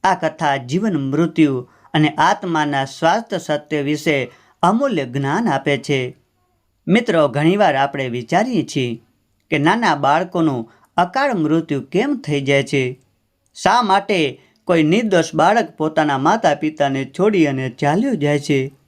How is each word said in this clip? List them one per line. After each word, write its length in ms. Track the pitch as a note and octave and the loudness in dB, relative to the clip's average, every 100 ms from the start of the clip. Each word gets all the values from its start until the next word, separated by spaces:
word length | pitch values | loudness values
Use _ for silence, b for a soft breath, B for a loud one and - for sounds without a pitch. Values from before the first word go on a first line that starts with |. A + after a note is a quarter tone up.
આ 100 | F#3+ | 0
કથા 420 | F3+ D#3+ D#3 D#3 C#3 | 0 -2 -2 -2 -2
જીવન, 540 | B2 D#3+ G#3+ D#3 C3+ | -2 -2 -2 -2 -2
મૃત્યુ 580 | D3 E3 E3 D3+ C3 B2 b b | 0 0 2 2 2 -8 b b
અને 140 | D#3+ D3+ | 0 0
આત્માના 760 | D3+ E3+ G#3 F#3 D#3+ D3 C#3 | 2 2 2 -2 -2 -2 -2
સ્વાસ્થ્ય 540 | C3+ - E3 G#3 A3+ F#3 | -4 -2 0 0 -2 -8
સત્ય 440 | - D3 - D3+ | -4 -6 -4 -4
વિશે 480 | C#3 D3 D#3+ C#3+ B2+ b b b | -2 -2 0 -2 -4 b b b
અમૂલ્ય 420 | F3 A3 C#4 F3+ | 0 2 0 -2
જ્ઞાન 440 | C3 B2+ C#3 E3+ A#3 | -4 -4 -2 0 0
આપે 300 | C3+ D3+ C#3 | -2 0 -2
છે. 380 | C3+ C#3 B2+ - _ _ _ _ _ _ - | 0 -2 -2 -10 _ _ _ _ _ _ 0
મિત્રો, 400 | G3+ A#3 E3 D3 | 2 2 2 2
ઘણીવાર 480 | C#3 D#3+ G3+ F#3+ C3+ | 2 2 4 2 2
આપણે 320 | C#3+ C#3+ C3 | -2 -2 -6
વિચારીએ 560 | A#2+ A2+ E3+ A#3+ A3 | -6 -2 -2 0 -2
છીએ 380 | B2+ C#3+ B2 A#2 _ _ _ _ _ | -2 -4 -4 -6 _ _ _ _ _
કે 80 | D#3 | 0
નાના 360 | D3+ A3 G#3+ | 2 2 2
બાળકોનું 800 | C#3+ C3+ D3+ F3+ F3+ D#3+ B2+ A2+ b b - | 2 2 2 0 -2 0 -2 -8 b b -2
અકાળ 380 | F3+ C4 C#4 | -2 0 -2
મૃત્યુ 460 | G#3+ D3+ D#3+ D#3+ C#3 | 0 0 0 -2 -6
કેમ 360 | - F3+ C4 C4+ | -2 -2 -2 -4
થઈ 240 | - D3 | -2 -4
જાય 220 | C#3 C#3 | 0 0
છે? 380 | C3+ C#3 B2+ B2+ _ _ _ _ _ - | 0 -2 -2 -6 _ _ _ _ _ -2
શા 200 | - A#3+ | 2 2
માટે 580 | A3 G3 G3 F#3+ D3 - b b | 2 0 0 -2 -2 -4 b b
કોઈ 180 | - E3+ | 0 2
નિર્દોષ 420 | D#3 G3 A3+ F3+ D#3 | 4 2 2 0 0
બાળક 360 | D#3 E3 A3+ E3 - | 2 2 2 -2 -4
પોતાના 420 | D#3 D#3 D3+ C3+ | -2 0 0 0
માતા 360 | D3 A3 F#3 | 0 2 0
પિતાને 580 | D3 D#3 D3+ C#3+ C3+ C3+ - | 0 -4 0 -2 0 -6 0
છોડી 280 | G3+ G3+ D3+ | 2 4 2
અને 240 | C3 C3 | 0 -6
ચાલ્યો 440 | A#2+ C#3+ E3 C#4 | -2 0 0 0
જાય 240 | G3+ D3 D3 | 0 0 -2
છે? 340 | C#3+ C#3 C3+ _ | 0 -2 -2 _